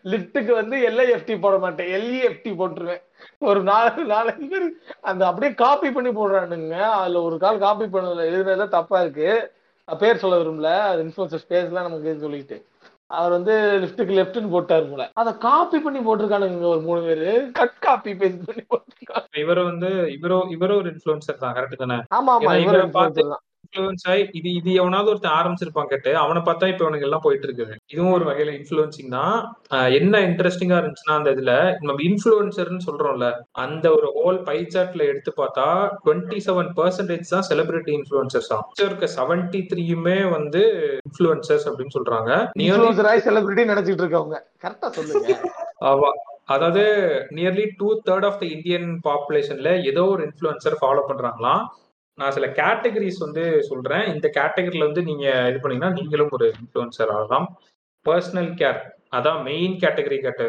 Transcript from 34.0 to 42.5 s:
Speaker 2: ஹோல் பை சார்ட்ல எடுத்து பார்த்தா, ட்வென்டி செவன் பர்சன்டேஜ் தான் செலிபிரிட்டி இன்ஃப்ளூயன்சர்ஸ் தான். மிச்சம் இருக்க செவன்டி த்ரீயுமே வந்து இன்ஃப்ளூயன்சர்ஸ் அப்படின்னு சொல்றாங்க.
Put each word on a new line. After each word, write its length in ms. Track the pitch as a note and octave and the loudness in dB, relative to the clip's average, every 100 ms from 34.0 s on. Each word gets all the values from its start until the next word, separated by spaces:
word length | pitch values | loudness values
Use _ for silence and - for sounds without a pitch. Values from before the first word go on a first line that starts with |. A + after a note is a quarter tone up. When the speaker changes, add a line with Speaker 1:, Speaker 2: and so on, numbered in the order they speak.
| D3 | 4
Speaker 2:
ஹோல் 340 | D3 E3+ F#3 | 2 2 2
பை 160 | - D3+ | -2 -4
சார்ட்ல 380 | E3+ F3+ F#3 E3+ | -2 -2 -2 0
எடுத்து 320 | C#3+ C#3 - - | 0 0 -6 -4
பார்த்தா, 300 | C3 - C#3 F3+ G3+ G3+ | -2 0 0 2 0 0
ட்வென்டி 340 | - E3 F3+ G#3 G3 | 0 0 -2 -6 0
செவன் 240 | F3+ D#3+ - | 0 0 0
பர்சன்டேஜ் 520 | E3+ F3+ F#3 E3+ E3+ | 0 0 -4 -6 -2
தான் 180 | F#3 F#3 | -2 0
செலிபிரிட்டி 440 | D3+ D#3+ E3 D#3+ | 0 0 -2 -2
இன்ஃப்ளூயன்சர்ஸ் 560 | D3 C#3 C#3 C3 B2+ - | -4 -2 -2 0 -2 -2
தான். 140 | G#2+ - | -6 -6
மிச்சம் 200 | - G3+ | -2 -2
இருக்க 220 | F#3+ D#3+ - | 0 -4 -2
செவன்டி 460 | - F3 F3+ F#3+ F3+ | -2 -2 -2 -6 -4
த்ரீயுமே 640 | E3+ E3+ E3 E3+ F#3+ F#3+ | -4 -2 0 0 0 0
வந்து 320 | D#3+ D3+ E3 A3 F#3+ D3+ C3 | -2 -2 2 2 2 -2 -4
இன்ஃப்ளூயன்சர்ஸ் 680 | C#3 - E3+ D#3 - D3+ D3 | -10 0 2 2 2 0 0
அப்படின்னு 300 | C#3+ C3+ C3+ | -6 -6 -4
சொல்றாங்க. 320 | A#2+ A2+ A2+ D#3 A#3 | -2 -2 2 2 0